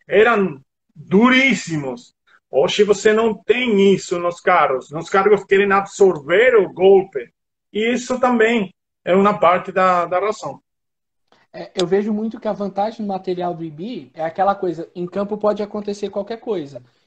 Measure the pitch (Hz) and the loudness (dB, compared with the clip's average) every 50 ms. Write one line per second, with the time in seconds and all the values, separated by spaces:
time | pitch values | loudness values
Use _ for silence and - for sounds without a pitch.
0 | _ - 156 196 220 240 233 208 196 170 143 131 _ _ _ _ _ _ _ 160 | _ 0 2 4 4 4 4 0 0 -2 -4 -10 _ _ _ _ _ _ _ -18
1 | 143 - 180 196 233 254 254 262 269 269 208 185 - 165 165 151 139 131 123 120 | -6 0 2 4 4 6 4 4 4 2 0 0 -4 -6 -6 -6 -6 -6 -10 -10
2 | - _ _ _ _ _ _ _ _ - - 135 160 185 - - 208 190 202 196 | -14 _ _ _ _ _ _ _ _ -4 0 0 0 2 2 2 2 2 2 2
3 | - 214 214 220 226 226 208 - _ - 220 247 254 240 208 196 196 196 190 165 | 2 2 2 2 0 0 -2 -4 _ -2 0 0 0 0 2 4 4 4 4 2
4 | - - 180 175 175 175 170 - - 185 180 170 147 131 131 127 - - 143 160 | -2 -6 -6 -4 -4 -4 -4 -2 0 2 2 4 2 2 0 -4 -6 -8 -12 -12
5 | 147 - - 190 196 208 208 190 - - 196 196 202 202 196 196 190 - - - | -8 -2 0 0 4 4 2 2 2 0 0 2 2 2 2 0 0 -2 0 4
6 | 202 185 165 151 139 143 175 202 240 254 247 214 185 - - 160 185 190 196 190 | 4 4 4 0 -2 0 2 4 4 4 4 4 2 2 -2 2 6 6 6 6
7 | 185 - - 131 117 - _ _ _ _ _ _ _ _ - 208 220 233 247 - | 4 0 -6 -10 -10 -10 _ _ _ _ _ _ _ _ -6 -4 -2 -2 -2 -4
8 | - - 254 247 254 247 247 226 220 226 240 226 190 185 _ _ _ _ _ _ | -4 -6 -4 0 0 0 2 2 2 2 2 0 -2 -4 _ _ _ _ _ _
9 | - - 175 196 196 202 202 - 170 165 180 180 180 196 175 190 185 185 180 175 | -2 0 2 2 4 2 2 2 2 2 2 2 -2 -4 -2 0 2 2 2 0
10 | 170 170 180 180 196 214 208 - - - - - _ _ _ _ _ _ _ _ | 0 -2 -2 -2 -2 -2 -6 -6 -8 -12 -12 -14 _ _ _ _ _ _ _ _
11 | _ _ _ _ _ _ _ _ _ _ - - 170 - - 190 175 165 190 202 | _ _ _ _ _ _ _ _ _ _ -18 -16 -16 -10 -4 -4 -2 0 0 -2
12 | 202 226 214 208 220 226 226 233 - 220 196 202 202 190 196 202 202 226 226 - | -2 -2 -4 -4 -6 -8 -10 -8 -8 -8 -6 -6 -8 -8 -4 -4 -6 -6 -6 -8
13 | 214 202 190 185 185 190 180 180 175 175 170 160 165 165 147 151 180 233 254 175 | -8 -8 -8 -8 -6 -6 -6 -6 -6 -6 -6 -8 -10 -14 -12 -12 -12 -12 -12 -14
14 | 131 - _ 165 156 165 160 - 190 196 196 196 190 180 160 160 165 - - 180 | -16 -16 _ -8 -8 -8 -4 -2 0 0 0 -2 -4 -6 -6 -8 -10 -14 -10 -10
15 | 175 175 - 196 202 202 214 208 208 208 208 208 208 202 - 208 208 208 202 202 | -10 -8 -6 -6 -6 -6 -6 -4 -2 -2 -2 -2 -6 -8 -8 -10 -8 -8 -8 -8
16 | 208 196 - 208 196 - 226 226 - 247 208 175 147 139 143 - - _ _ _ | -8 -8 -8 -8 -8 -8 -12 -12 -8 -6 -6 -6 -6 -10 -16 -20 -20 _ _ _
17 | _ | _